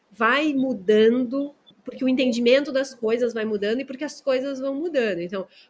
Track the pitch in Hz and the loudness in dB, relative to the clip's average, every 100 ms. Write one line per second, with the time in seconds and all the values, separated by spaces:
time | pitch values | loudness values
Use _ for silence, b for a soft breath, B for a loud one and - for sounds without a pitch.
0 | _ - 226 269 311 269 262 208 185 214 | _ -2 2 2 2 0 -2 -2 2 6
1 | 220 247 240 277 285 - _ _ - - | 6 4 0 -4 -6 -10 _ _ -14 -4
2 | 262 262 254 233 240 269 294 262 269 - | 0 2 2 2 4 4 4 -4 -4 -4
3 | 220 233 240 220 220 208 202 247 269 262 | -2 0 0 -2 -4 -2 -2 -2 -6 -8
4 | 294 - - 262 277 262 269 277 349 285 | -10 -6 -2 -2 -2 -6 -6 -4 -4 -2
5 | 220 170 175 196 180 b | -2 -2 -6 -8 -10 b